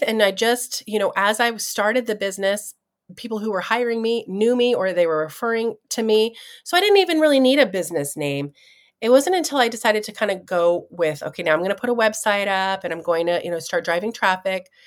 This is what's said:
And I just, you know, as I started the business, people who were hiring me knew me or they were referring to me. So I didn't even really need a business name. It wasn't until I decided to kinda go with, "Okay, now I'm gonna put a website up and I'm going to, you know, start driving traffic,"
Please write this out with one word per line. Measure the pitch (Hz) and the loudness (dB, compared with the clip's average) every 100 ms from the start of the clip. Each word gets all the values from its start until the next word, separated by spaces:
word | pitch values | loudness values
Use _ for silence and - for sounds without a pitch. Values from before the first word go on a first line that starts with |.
| 254 | 0
And | 220 | 2
I | 202 | 2
just, | 190 226 247 - - - | 2 0 0 -4 -10 -6
you | 208 | -2
know, | 196 - | -2 0
as | 202 214 | 0 2
I | 233 220 | 0 -2
started | - - 208 247 226 | -6 -2 0 0 -2
the | 214 | -4
business, | 196 190 196 208 - - _ _ - 185 | -4 -2 -2 -2 -6 -18 _ _ -20 -16
people | 226 214 | -8 -6
who | 214 | -4
were | 190 | -4
hiring | 175 226 240 226 | -2 -2 -2 -2
me | 226 233 220 | -2 -4 -4
knew | 190 226 247 | 0 2 2
me | 240 | 2
or | 190 190 | 0 0
they | 175 165 | 2 2
were | 156 | 0
referring | 156 - 233 226 226 - _ | -4 -6 -4 -2 -4 -6 _
to | - | -4
me. | 220 220 220 226 - - | 2 2 2 -4 -18 -18
So | - 349 | -2 2
I | |
didn't | 415 403 | 4 4
even | 359 320 | 4 2
really | 311 277 | 4 4
need | 254 277 | 4 4
a | 240 | 2
business | 190 165 165 143 156 | 0 -2 -4 -4 -4
name. | 143 143 143 - _ _ _ _ | -4 -4 -6 -12 _ _ _ _
It | 220 | 4
wasn't | 262 277 370 | 4 4 0
until | 302 277 | 0 0
I | 233 | 0
decided | 226 226 214 | 2 0 0
to | 214 | -4
kinda | - 208 185 | -4 -4 -4
go | 143 180 170 175 - | -4 0 2 2 -4
with, | 175 160 147 | -2 -2 -2
"Okay, | 147 - | -8 -4
now | 170 | 0
I'm | 156 | 2
gonna | 185 196 | 0 -2
put | 240 | -2
a | 240 | 0
website | 220 220 220 202 196 | 0 0 0 0 0
up | 190 190 190 | 0 0 -2
and | 175 | -4
I'm | 165 | -4
going | 165 165 170 | 0 0 2
to, | 175 | 0
you | 175 | -2
know, | 170 | -6
start | 156 175 165 | -4 -4 -2
driving | 170 208 | -2 -4
traffic," | 226 202 185 190 190 185 _ | -2 0 0 -2 -6 -8 _